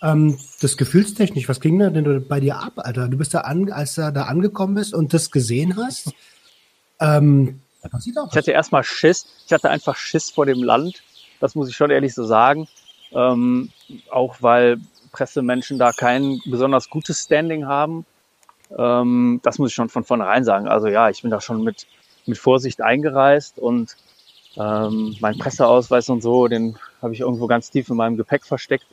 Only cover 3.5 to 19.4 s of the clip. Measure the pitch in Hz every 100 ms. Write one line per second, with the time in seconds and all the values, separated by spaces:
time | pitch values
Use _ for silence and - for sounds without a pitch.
3.5 | 165 196 170 143 - 151 139 113 160 202
4.5 | 208 190 202 208 165 143 165 - 143 113
5.5 | 120 170 190 247 247 151 - _ _ _
6.5 | _ _ _ _ _ 156 147 147 139 131
7.5 | - _ _ - 123 240 269 247 160 156
8.5 | 143 151 143 - - 156 185 - _ -
9.5 | 160 143 151 - - - 160 - - 139
10.5 | 127 120 117 170 - _ _ - _ 135
11.5 | 156 131 - 147 139 135 127 113 110 127
12.5 | 147 156 _ _ _ - 127 127 123 123
13.5 | 123 120 - - - - 131 127 - 120
14.5 | 120 120 117 - _ _ - 127 143 123
15.5 | 127 - 135 120 - 120 127 139 131 -
16.5 | 123 135 131 - 156 - - - 151 165
17.5 | 156 139 143 151 165 160 _ _ _ _
18.5 | _ _ - 120 123 123 123 123 120